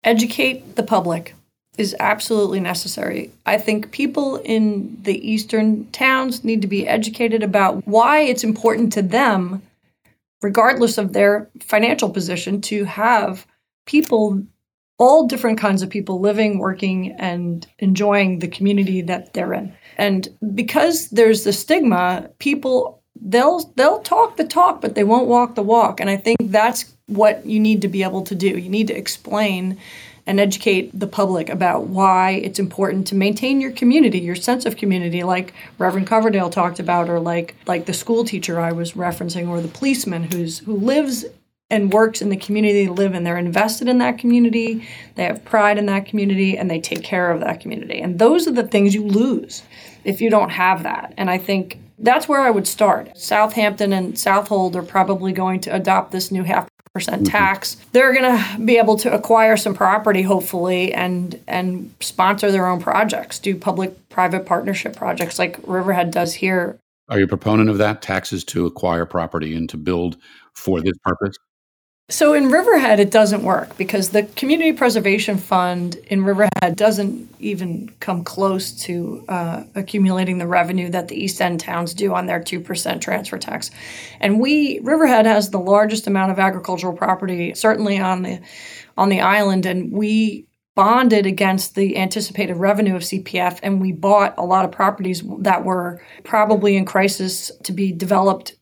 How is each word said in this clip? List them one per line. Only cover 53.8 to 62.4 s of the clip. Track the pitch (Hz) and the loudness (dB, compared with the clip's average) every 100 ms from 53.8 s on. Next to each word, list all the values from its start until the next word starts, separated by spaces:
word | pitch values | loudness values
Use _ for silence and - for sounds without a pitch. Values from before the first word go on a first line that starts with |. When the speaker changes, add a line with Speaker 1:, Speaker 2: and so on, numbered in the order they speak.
| 202 | 0
Speaker 1:
and | 190 180 - | 0 -2 -2
Southold | 202 196 202 202 185 180 | 2 2 2 0 0 -2
are | |
probably | 175 196 190 190 190 | -2 0 0 0 -2
going | 185 185 185 | -2 -2 -2
to | - | -4
adopt | 190 190 190 185 | -2 2 0 0
this | 185 185 | -8 -6
new | 190 | -4
half | 175 180 - _ _ | 0 -2 -2 _ _
percent | - - - | -8 -6 -2
Speaker 2:
Mm-hmm. | - | 0
Speaker 1:
tax. | 208 190 190 - - - | 2 2 0 -6 -12 2
They're | 247 262 | 4 6
gonna | 262 254 233 196 202 | 4 4 2 0 -4
be | 226 233 | 4 4
able | 220 214 | 6 2
to | 247 | 2
acquire | 208 - 226 220 214 | -2 4 4 6 4
some | 214 | 0
property, | 196 190 208 214 190 | 0 2 2 2 2
hopefully, | 190 190 180 180 180 180 180 | 2 0 0 -4 -2 0 -2
and, | - 180 180 180 - - | -2 -2 -2 -6 -10 -6
and | 180 185 180 - _ | -4 -4 -6 -10 _
sponsor | - - 185 202 | -10 0 2 2